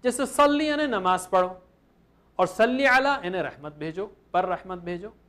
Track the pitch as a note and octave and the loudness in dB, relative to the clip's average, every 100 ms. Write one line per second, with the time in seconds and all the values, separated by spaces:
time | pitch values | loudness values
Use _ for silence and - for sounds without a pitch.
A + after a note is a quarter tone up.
0 | B3 A#3+ C4 - C#4+ D4 D4+ D4 D4+ G#3+ | -2 -2 -4 4 4 4 0 -2 -2 0
1 | F#3 F#3 F3+ F#3 F#3 F#3 _ _ _ _ | 0 0 2 2 2 -4 _ _ _ _
2 | _ _ _ - F3+ - A3+ B3+ C#4 B3+ | _ _ _ -2 -2 2 0 2 4 4
3 | C#4 C4+ F3 - D3 B2 D3 D3 D#3+ D#3+ | 2 -2 -2 -4 -6 -8 -16 -10 -10 -8
4 | G#3 - _ F3 F#3 F3 F#3 F3+ F3 F3 | -12 -14 _ -2 0 -4 -8 -12 -8 -10
5 | G#3 _ | -12 _